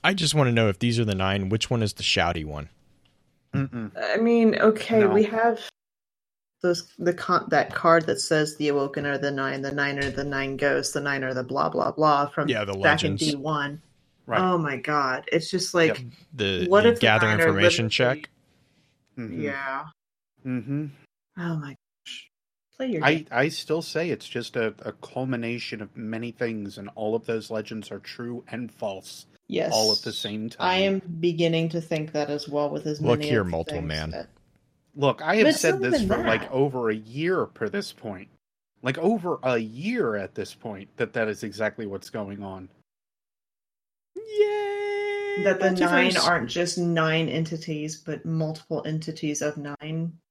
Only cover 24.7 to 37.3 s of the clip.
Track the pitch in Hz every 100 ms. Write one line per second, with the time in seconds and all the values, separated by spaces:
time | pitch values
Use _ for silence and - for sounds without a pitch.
24.7 | 104 113 - - - 131 123 117 120 -
25.7 | 110 104 - 110 110 120 110 120 110 101
26.7 | 98 98 - 107 113 113 113 107 110 107
27.7 | 110 104 101 - - 120 120 - 117 117
28.7 | - 107 95 - - - _ _ - -
29.7 | 110 110 107 - 107 107 107 110 - 185
30.7 | 185 196 196 180 165 175 165 170 160 165
31.7 | 165 165 160 151 151 147 147 147 143 147
32.7 | 151 151 147 151 117 147 120 92 82 85
33.7 | - 80 78 78 76 - _ _ _ _
34.7 | _ _ 143 139 - 156 202 277 311 330
35.7 | - - 320 202 214 117 113 - 131 139
36.7 | 127 117 107 110 127 165